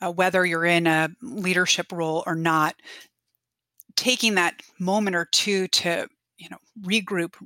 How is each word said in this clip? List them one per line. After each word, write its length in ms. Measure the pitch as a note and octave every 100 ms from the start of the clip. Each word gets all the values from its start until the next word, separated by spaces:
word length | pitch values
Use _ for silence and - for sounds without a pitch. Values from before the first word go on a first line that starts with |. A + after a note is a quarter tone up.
Uh, 60 | F3
whether 340 | F3 F#3 F#3
you're 200 | F3+ E3
in 240 | E3+ E3+ E3+
a 220 | D#3 D#3+ F3
leadership 680 | B3 C#3 F3+ F3+ F3+ - F3
role 320 | F3 D#3+ D#3+ -
or 80 |
not, 400 | D#3+ E3 D#3+ D3+ - - - - _ _ _ _ _ _ _ -
taking 400 | - B3+ B3+ A3+
that 280 | F#3+ E3+ - - -
moment 340 | F#3 G#3 G3+
or 140 | F3 E3
two 380 | - G#3+ F#3+ F#3
to, 400 | - F3 E3+ - _ _ -
you 100 | F3
know, 80 | - _ A3
regroup, 520 | F#3 A3 F#3+ F#3 E3+ -